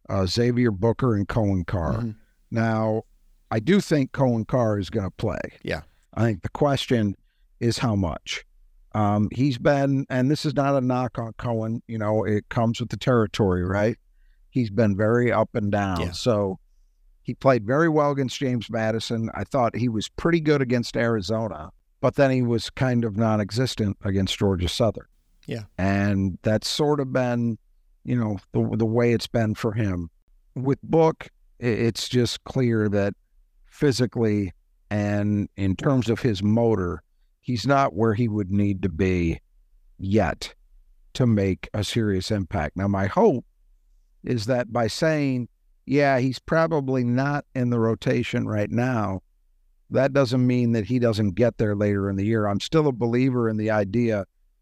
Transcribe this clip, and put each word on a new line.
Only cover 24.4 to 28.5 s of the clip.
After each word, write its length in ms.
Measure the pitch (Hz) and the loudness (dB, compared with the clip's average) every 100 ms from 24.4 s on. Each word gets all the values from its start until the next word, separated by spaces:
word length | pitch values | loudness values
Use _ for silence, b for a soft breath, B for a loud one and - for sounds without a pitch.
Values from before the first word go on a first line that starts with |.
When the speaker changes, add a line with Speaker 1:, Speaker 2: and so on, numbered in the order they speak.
| 101 92 87 | 0 2 0
Speaker 1:
Southern. 380 | - 113 98 - _ _ _ - | 0 0 -2 -10 _ _ _ -12
Speaker 2:
Yeah. 160 | 117 104 - | -12 -10 -2
Speaker 1:
And 600 | 95 98 101 98 98 82 | 0 2 2 0 0 -2
that's 260 | 110 107 - | 0 0 0
sort 320 | - 147 147 | -2 0 0
of 140 | 135 | -2
been, 420 | 131 123 120 117 110 _ _ _ _ | -2 0 0 -2 -4 _ _ _ _
you 120 | - 123 | -4 -2
know, 240 | 110 95 - | -2 -4 -4